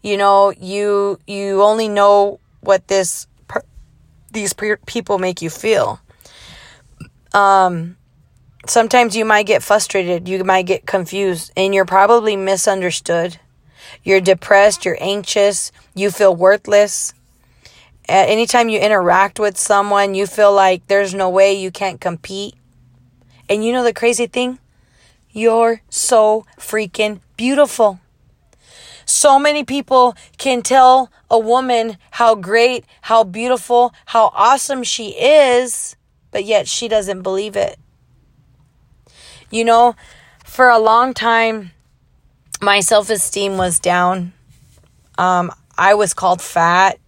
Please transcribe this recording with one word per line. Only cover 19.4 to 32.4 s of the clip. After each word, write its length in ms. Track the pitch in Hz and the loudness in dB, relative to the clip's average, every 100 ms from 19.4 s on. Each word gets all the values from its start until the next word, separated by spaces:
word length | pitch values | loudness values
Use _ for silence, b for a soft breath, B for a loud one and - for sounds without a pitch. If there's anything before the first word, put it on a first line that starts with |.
| 208 190 | -4 -4
someone, 580 | - 202 202 202 202 196 | 0 0 2 0 0 -2
you 120 | 196 | -6
feel 260 | - 208 | 2 4
like 340 | 202 190 185 _ | 4 2 0 _
there's 260 | 196 196 | -2 -2
no 160 | 190 185 | -4 -2
way 240 | 185 196 | 2 2
you 180 | 196 185 | 2 -6
can't 280 | 175 196 147 | -8 -8 -6
compete. 560 | 185 170 - 190 202 _ _ _ _ _ _ _ b b _ | -10 -10 -12 -12 -12 _ _ _ _ _ _ _ b b _
And 160 | 208 226 | -2 -2
you 60 | |
know 120 | 247 | 0
the 100 | 240 | -2
crazy 340 | - 233 240 233 | 0 -2 -2 -4
thing? 320 | - 247 254 _ _ _ _ _ _ _ | -4 -6 -6 _ _ _ _ _ _ _
You're 500 | 214 226 226 233 226 _ | -2 0 2 0 -2 _
so 560 | - - 233 214 220 - _ | -8 0 2 2 0 -6 _
freaking 640 | - 214 208 - 214 202 _ - | -8 -6 -6 -4 -6 -6 _ -6
beautiful. 640 | 240 277 294 - 214 185 _ _ _ _ _ B B B B B B | -2 0 0 2 0 0 _ _ _ _ _ B B B B B B
So 340 | - 294 277 | 0 4 4
many 240 | 294 294 | 2 -2
people 520 | 277 277 - 262 247 - b b | -4 -8 0 2 2 0 b b
can 240 | 269 247 | -4 -4
tell 500 | - 262 254 262 254 _ _ | 0 4 6 4 0 _ _
a 100 | 233 | -2
woman 580 | 220 247 262 240 226 196 _ | 2 -2 0 -2 -2 -8 _
how 240 | - 233 | 0 2
great, 500 | 220 | 2